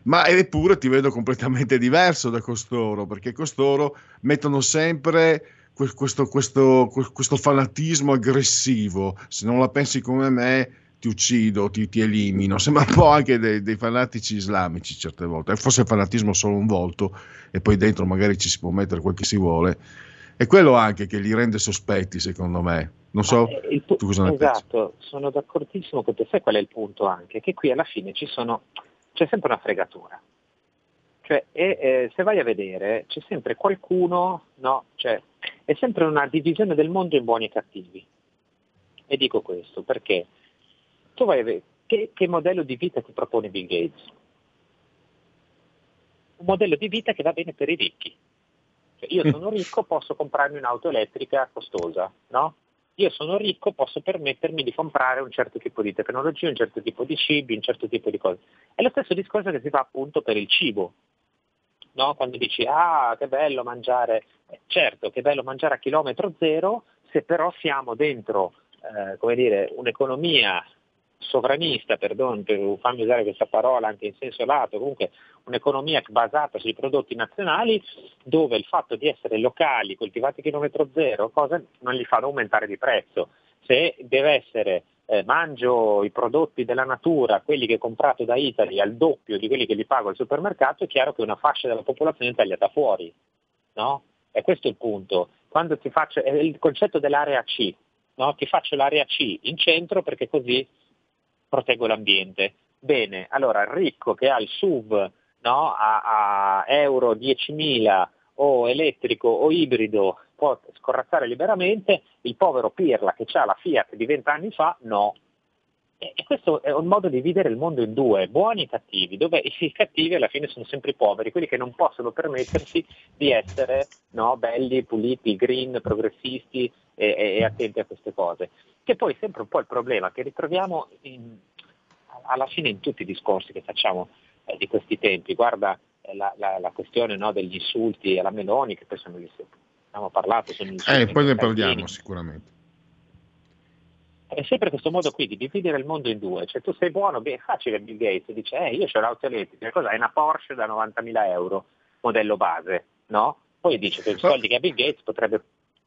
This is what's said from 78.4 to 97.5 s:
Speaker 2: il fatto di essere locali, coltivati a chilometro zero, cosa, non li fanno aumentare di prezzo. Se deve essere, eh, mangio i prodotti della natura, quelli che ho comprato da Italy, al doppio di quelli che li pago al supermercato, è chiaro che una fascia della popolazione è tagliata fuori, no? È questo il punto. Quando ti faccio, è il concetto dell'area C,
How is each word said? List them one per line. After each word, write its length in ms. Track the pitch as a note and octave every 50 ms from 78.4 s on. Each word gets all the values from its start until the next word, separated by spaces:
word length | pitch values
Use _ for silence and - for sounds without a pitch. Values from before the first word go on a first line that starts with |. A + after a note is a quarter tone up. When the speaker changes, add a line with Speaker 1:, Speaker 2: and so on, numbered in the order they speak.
| D#3+ B2+ A#2
Speaker 2:
il 80 | G#2+ -
fatto 320 | - - E3+ - - A#2
di 100 | G#2+ C#3
essere 300 | D3+ - - - A#2 A2
locali, 580 | A2 A2+ A#2+ - - E3 D3 C3 A#2 G2+ G2 F#2+
coltivati 460 | - A2+ G2 - A#2 A#2+ C#3 - -
a 20 | -
chilometro 460 | D#3 D3 D3 D3 C#3+ - D3 D3+ C3 -
zero, 360 | D#3+ D#3 C3 G#2+ G#2 G#2+ A#2
cosa, 320 | - D3+ D3 C3+ E3 E3+ - - _ _
non 160 | B2 B2+ B2+
li 80 | B2+ A#2+
fanno 220 | - B2 A2+ A#2+
aumentare 420 | C#3+ C#3 C3+ A2+ G2 - G#2+ A2
di 100 | G2+ G2
prezzo. 520 | - - C3 A#2 F#2+ - _ - G2 E2+ - _ _ _ _ _ _ _
Se 300 | - B2+ C3+ E3 F3 - -
deve 300 | C3 A#2+ B2+ C3+ C#3 D3+ D3 B2 -
essere, 380 | _ - A2+ G#2 G2+ F#2 E2+ - _ _ _ _
eh, 180 | - A2 G2+ F#2
mangio 800 | A2 C#3 D#3+ E3+ D#3 C#3+ A#2+ B2 B2 B2 A#2 A2+ G#2+ G#2 G2+ G#2
i 80 | G#2
prodotti 540 | - A#2+ A#2+ A#2 B2 D#3 E3 - _ - A#2+
della 180 | A#2 A#2+ B2+ C3
natura, 560 | C3 B2+ - - E3 E3 C#3+ B2 A2 G#2 G2
quelli 260 | - - D3+ C3+ B2
che 80 | G#2+ A2+
ho 20 |
comprato 480 | G#2+ - A#2 A2+ - C#3+ C#3 B2+ - A#2+
da 100 | A#2 A#2+
Italy, 460 | C3 D3 C3 A2 - G#2+ - F#2+ G2+
al 140 | G2 G2+ A#2
doppio 420 | A#2 D#3+ E3 C3+ - _ - G#2+
di 100 | F#2+ G#2+
quelli 180 | A2 C3+ C3 A#2
che 100 | G#2+ G#2+
li 100 | G2+ A2
pago 240 | - C3+ B2+ G#2 G2
al 60 | F#2+
supermercato, 680 | - B2 - C#3 D3 F3 G3+ - - C3+ C3+ - - F#3+
è 40 |
chiaro 260 | - - C3+ C3 D3 -
che 80 | -
una 160 | A2+ G#2+ G#2
fascia 320 | - - D3 C#3 - - B2
della 140 | A2+ A2+ G2+
popolazione 480 | - B2+ - D3+ C3 - - B2+ B2
è 40 | A#2+
tagliata 320 | - G#2+ F#2+ F2+ - -
fuori, 460 | - - D3+ C#3+ A#2 G2 - F2 E2 - _ _ _ _ _ _ _ _ _ _ _ _
no? 280 | G#2+ A2 C3 C#3 C#3 _ _ _ _ _ _
È 120 | - A2+
questo 260 | - - F3 - -
il 80 | C3 G2+
punto. 540 | - - A2+ G#2 G2 F#2 - F#2+ F2+ F2 - _ _ _
Quando 300 | _ - D#3 E3+ D#3+ D3+
ti 120 | - - C#3
faccio, 320 | - D#3+ D3+ - - D3+
è 100 | - C3+
il 280 | C#3+ D3 D#3 D#3+ C#3+ -
concetto 400 | - D#3+ C3+ - G#3 G3+ - D#3
dell'area 440 | C#3 C#3+ C#3+ C#3+ D3 C#3+ C#3 B2 -
C, 300 | -